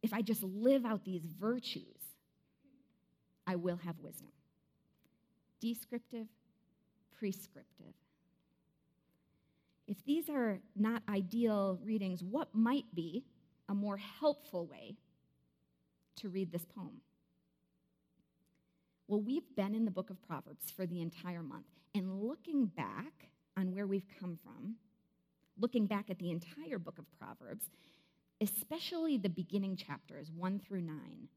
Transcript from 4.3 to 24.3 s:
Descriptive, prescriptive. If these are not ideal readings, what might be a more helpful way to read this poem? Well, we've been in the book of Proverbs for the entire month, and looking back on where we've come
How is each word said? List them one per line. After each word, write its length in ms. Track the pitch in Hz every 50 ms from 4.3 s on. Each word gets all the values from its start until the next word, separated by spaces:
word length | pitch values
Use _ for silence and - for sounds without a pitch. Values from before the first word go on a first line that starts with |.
| - _ _ _ _ _ _ _ _ _ _ _ _ _ _ _ _ _ _ _ _ _ _ _ _ _
Descriptive, 640 | - 226 233 220 - _ - 240 240 _ - 233 220 214 _ _ _ _ _ _ _ _ _ _ _ _ _ _ _ _ - -
prescriptive. 760 | - 202 185 196 - - _ - - _ _ - - - - _ _ _ _ _ _ _ _ _ _ _ _ _ _ _ _ _ _ _ _ _ _ _ _ _ _ _ _ _ _ _ _ _ _ _ _ _ _
If 160 | - 202 - -
these 260 | 269 285 330 320 -
are 300 | 302 277 240 226 202 185 - - _
not 280 | 196 208 220 226 233 214 -
ideal 680 | 208 196 190 180 214 233 233 226 214 208 196 196 185 180 -
readings, 380 | 208 220 220 196 190 180 175 170
what 320 | 180 208 294 320 - -
might 320 | 214 226 233 262 285 - - -
be 300 | 170 165 170 156 220 - - - _ _ _ _ _ _ -
a 60 | 196
more 240 | 202 202 208 202 196
helpful 680 | 202 - - - 294 302 294 285 - - - 180 170
way 300 | 165 - - - 113 208 - _ _ _ _ _ _ _ _ _ _ _ _ _ _ _ _ _ _ _ _ _ _ _
to 140 | - - 208
read 220 | 180 190 190 170 170
this 120 | 170 170
poem? 380 | - - - 185 165 - - - _ _ _ _ _ _ _ _ _ _ _ _ _ _ _ _ _ _ _ _ _ _ _ _ _ _ _ _ _ _ _ _ _ _ _ _ _ _ _ _ -
Well, 120 | 202 208
we've 340 | 208 214 262 311 330 - -
been 180 | - 196 196 208
in 100 | 220 233
the 60 | 220
book 180 | 180 190 185 -
of 180 | 190 185 -
Proverbs 440 | - 170 139 - - 147 - - -
for 160 | - - 190
the 160 | 175 175 175 165
entire 400 | 165 165 - - 180 180 170 165
month, 240 | 139 - - - - - - _ _ _
and 280 | 208 185 190 185 196 208
looking 440 | 226 285 - - - 320 285 254
back 600 | 202 165 170 143 98 101 101 190 302 - _ - - _ _ _ _ _
on 160 | - 190 185 180
where 140 | 196 208
we've 220 | 196 196 196 185 - - -
come 180 | 196 180